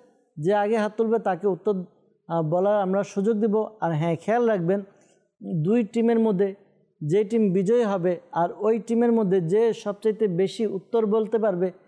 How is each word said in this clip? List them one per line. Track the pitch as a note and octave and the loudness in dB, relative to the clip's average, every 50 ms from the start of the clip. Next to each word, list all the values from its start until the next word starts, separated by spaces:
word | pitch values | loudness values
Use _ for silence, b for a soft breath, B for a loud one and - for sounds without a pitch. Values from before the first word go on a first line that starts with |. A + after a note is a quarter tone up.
| - _ _ _ _ _ _ - | -10 _ _ _ _ _ _ -6
যে | D3 F3 G#3 | -2 0 0
আগে | G#3 G3+ G#3 A3+ A3+ | 2 2 0 0 0
হাত | G#3 G#3+ G3+ - | -2 -2 -2 -2
তুলবে | A3+ A3 A3+ A3+ | -2 0 0 0
তাকে | A3 G#3 F#3 E3 F#3+ G#3 | 0 -2 -2 -2 -2 -2
উত্তর, | F#3 E3+ - G#3+ G#3 F#3 F3 - _ _ _ _ _ _ _ - | -2 -2 -2 -2 -2 -2 -4 -10 _ _ _ _ _ _ _ -6
আহ, | E3 E3+ | -4 -2
বলার | D#3+ D3+ E3 F3+ F#3+ G3+ G#3 G#3 | 0 0 0 2 2 2 2 2
আমরা | G3 F#3 F#3+ G3 G3 | 0 0 0 -2 -2
সুযোগ | - - G3+ F#3+ G#3+ A#3 G#3 | -2 -4 -2 -2 0 0 0
দিব। | A3 A3+ G3+ A3 G#3+ G#3 - - | 0 0 0 0 -2 -4 -6 -6
আর | - E3+ E3 | -4 -2 -2
হ্যাঁ, | D3+ D#3+ E3+ E3 | 0 0 -2 -2
খেয়াল | - - - G#3+ A#3+ A#3+ A3+ | -2 -2 -2 0 0 2 2
রাখবেন, | A3 F#3+ E3 E3+ F#3+ G#3 G3 b b b b b b b b _ _ _ G#3 G3 G3 D#3+ D3+ | 0 0 0 0 -2 -2 -4 b b b b b b b b _ _ _ -10 -6 -4 -2 0
দুই | F3 A3 B3 A#3 | 0 0 0 0
টিমের | F#3+ - A#3 A3+ A#3 A#3 A3+ | 0 0 0 2 2 2 2
মধ্যে | A3 A3+ G#3 F3+ G3+ G3 G3 - _ _ _ _ _ _ _ _ | 2 2 2 0 0 -2 -4 -8 _ _ _ _ _ _ _ _
যে | D#3+ D3 D#3+ G#3 G#3+ | -4 0 0 0 0
টিম | F#3+ A3+ A3+ A3 G3+ E3+ | 0 0 2 2 2 2
বিজয়ী | G3 F#3+ F3 A#3 B3 A#3+ | 2 2 2 2 2 2
হবে | G#3 G3 F#3+ E3+ F#3 F3 D#3+ - - | 0 0 0 0 0 -2 -2 -6 -6
আর | - E3 E3+ F3 - - | -2 -2 -2 -2 -2 -2
ওই | G#3 G#3+ A3+ A3+ | 0 0 0 0
টিমের | - - A#3 A3+ A#3+ A#3 | -2 -2 0 2 2 4
মধ্যে | A#3 A3+ A3 F#3 F3+ G3 | 2 2 2 2 2 0
যে | E3+ D#3+ F3+ G#3+ A#3 A#3 G#3 | 2 2 2 2 2 2 0
সবচাইতে | A3 - G#3 G3 G3+ - A3 G#3+ G#3+ A3 G3+ | -2 -4 -8 -6 -4 -2 -4 -2 0 -2 -2
বেশি | F3 E3 F#3+ F#3+ - - A#3 G3+ | 0 0 -2 -2 -2 -4 -4 -4
উত্তর | - F#3+ - _ - A3+ A3 | -4 -6 -6 _ -2 0 0
বলতে | G#3 G#3 A3+ A3 G#3+ A#3 A3+ | 2 0 0 0 0 -2 0
পারবে | G#3 G#3+ F#3 F3 F#3 F#3 F3 - _ | 0 0 0 0 -2 -4 -4 -8 _